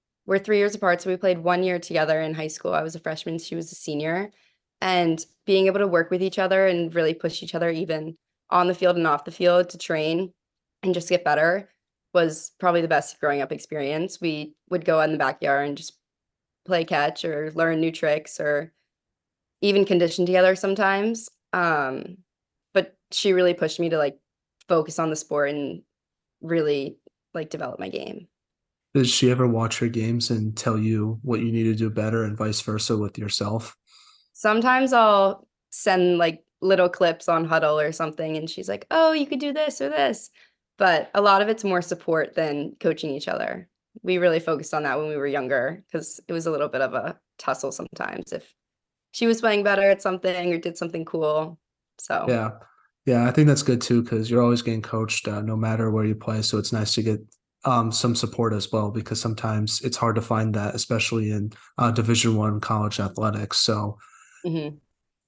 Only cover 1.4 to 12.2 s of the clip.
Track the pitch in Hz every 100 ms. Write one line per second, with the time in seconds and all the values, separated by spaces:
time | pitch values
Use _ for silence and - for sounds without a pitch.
1.4 | 170 175 185 175 170 165 156 156 156 156
2.4 | 156 - 175 156 160 160 165 160 - 165
3.4 | - 165 165 - - 147 156 175 208 -
4.4 | _ _ _ _ 185 180 170 160 - _
5.4 | - 190 190 196 202 175 170 180 190 185
6.4 | 190 190 190 175 165 165 160 165 165 -
7.4 | 165 165 170 165 170 156 156 160 _ _
8.4 | _ 175 180 175 180 175 165 147 - -
9.4 | 175 175 175 - - 165 156 165 185 -
10.4 | _ _ _ _ 185 175 170 175 175 147
11.4 | 165 190 202 _ _ _ _ 180